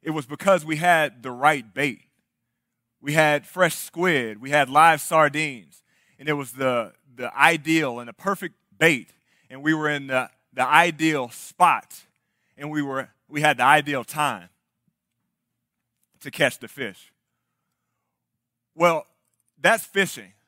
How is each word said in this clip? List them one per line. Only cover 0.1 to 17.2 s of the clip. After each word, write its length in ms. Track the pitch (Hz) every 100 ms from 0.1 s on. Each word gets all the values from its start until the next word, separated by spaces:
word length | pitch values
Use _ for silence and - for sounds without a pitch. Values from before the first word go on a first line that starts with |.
was 160 | 156 123
because 380 | 147 196 185
we 120 | 156 151
had 480 | 175 170 147 123
the 80 | 127
right 420 | 123 139 151 113
bait. 280 | 101 143 113 _ _ _ _ _ _ _ _ _ _
We 140 | 139
had 340 | 156 156 147 -
fresh 260 | 180 175
squid, 680 | - - - 185 151 113 107
we 100 | 131
had 200 | 147 135
live 300 | 139 165 156
sardines, 840 | - 160 151 143 156 127 87 _ _ _ _ _
and 80 | 139
it 60 |
was 180 | 147 127
the, 400 | 123 131 123 104 _ _ 123
the 200 | 120 -
ideal 640 | 151 165 156 160 147 120
and 100 | 120
the 40 |
perfect 420 | 110 190 196 180 _ _ _
bait, 320 | 160 139 90 _ _ _ _
and 100 | 131
we 140 | 147
were 140 | 156 151
in 180 | 147 135
the, 240 | 131 123 _ _
the 120 | 127
ideal 680 | 127 151 175 151 160 151 123
spot, 760 | - - - 180 123 - - _ _ _ _ _ _
and 140 | 147
we 100 | 151
were, 280 | 143 135 131 _ _
we 120 | 147
had 160 | 151 135
the 80 |
ideal 400 | 127 151 143 139
time 460 | 113 151 147 107 87 _ _ _ _ _ _ _ _ _ _ _ _ _ _ _ _ _
to 100 | 143
catch 300 | - 143 -
the 80 | 113
fish. 440 | - 123 92 _ _